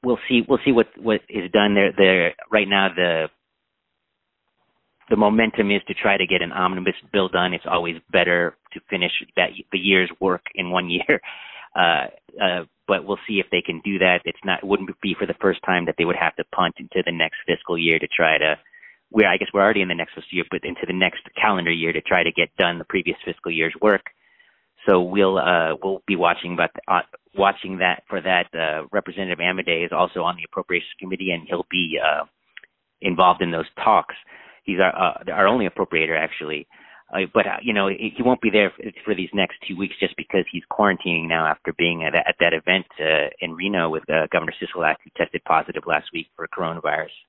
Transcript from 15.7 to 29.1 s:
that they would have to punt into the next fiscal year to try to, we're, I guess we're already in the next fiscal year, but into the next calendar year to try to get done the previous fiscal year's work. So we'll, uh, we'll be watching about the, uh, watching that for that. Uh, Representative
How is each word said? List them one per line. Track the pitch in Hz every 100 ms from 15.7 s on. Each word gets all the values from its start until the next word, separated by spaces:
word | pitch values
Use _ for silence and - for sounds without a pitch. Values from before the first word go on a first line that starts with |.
| 90
that | 87 -
they |
would | 82 85
have | 85 -
to |
punt | - - 87 -
into | - 92
the | -
next | 85 80 - -
fiscal | 85 - 85
year | 82 80
to | 73
try | - 82 76
to, | 78 73 _ - - _ _
we're, | 110 101
I | 92
guess | 101
we're | 101
already | 98 104
in | 92
the |
next | 85 82
fiscal | - -
year, | 90 82
but | 90
into | - 87 87
the |
next | 90 92 - - -
calendar | 107 95 87
year | 85 82
to | 78
try | - 92
to | 82
get | 85 85 -
done | 90 87
the |
previous | 82 98 90 82
fiscal | - - 90
year's | 82 80 -
work. | 107 98 - _ _ _ _ _ _ _ -
So | 92
we'll, | 90 98 95 95
uh, | 76 87 80 78
we'll | 95 95 -
be | 92
watching | 85 85 87
about | 87 85
the, | - -
uh, | 90 - - _ 98
watching | 98 98 95 92
that | 90 90 _
for | 95
that. | 87 90 87
Uh, | 82 80 78 76
Representative | 104 92